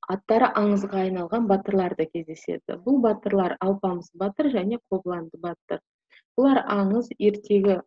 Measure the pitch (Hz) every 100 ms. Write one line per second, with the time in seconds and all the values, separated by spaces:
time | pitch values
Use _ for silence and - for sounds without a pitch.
0 | - 196 - 226 254 - 208 202 196 196
1 | 190 185 170 226 226 196 196 196 180 175
2 | 160 170 165 160 - 170 - 175 180 277
3 | 226 208 - 196 180 - 185 196 190 175
4 | 170 170 196 202 302 240 185 233 _ 190
5 | 180 175 165 165 170 165 _ 160 _ _
6 | _ _ _ - 269 269 - 202 196 214
7 | 240 - 208 208 - 202 196 185